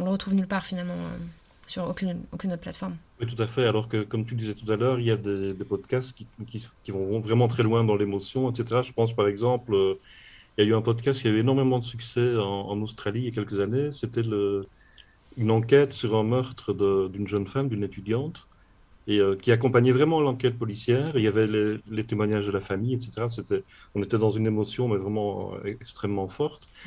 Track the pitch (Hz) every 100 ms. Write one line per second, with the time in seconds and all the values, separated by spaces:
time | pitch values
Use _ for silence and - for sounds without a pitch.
0 | 180 196 196 196 185 196 - 180 175 175
1 | 170 175 170 165 _ _ - - 175 170
2 | 190 170 - 170 190 170 - - 185 170
3 | - - 117 113 110 131 120 107 110 110
4 | 104 117 113 120 110 101 107 107 123 127
5 | 117 104 101 98 98 95 98 98 - 131
6 | 127 - 113 - 107 110 - - - 98
7 | 95 104 107 117 120 117 113 117 113 104
8 | 104 98 - 131 131 120 117 120 123 -
9 | 113 117 104 101 120 123 117 98 98 95
10 | - - - - - - 107 110 113 117
11 | 139 135 117 107 120 135 131 127 117 113
12 | - 123 123 117 98 98 98 104 107 -
13 | 104 110 127 117 101 98 98 127 147 143
14 | 117 117 117 104 101 101 95 _ _ -
15 | - _ _ - 110 113 113 139 139 -
16 | 110 110 110 127 127 131 - 92 98 98
17 | 92 98 101 104 98 135 139 107 98 -
18 | 98 117 151 - - _ _ _ _ -
19 | - 104 98 98 - 117 131 120 127 127
20 | 151 160 143 117 123 117 107 101 - 123
21 | 156 143 110 104 107 107 107 110 - 110
22 | 110 104 107 107 101 98 95 98 120 120
23 | 117 107 120 117 92 98 - - - 104
24 | 98 110 110 110 110 107 101 - 123 101
25 | 98 107 104 95 95 98 101 110 - -
26 | 101 101 95 - 151 - - -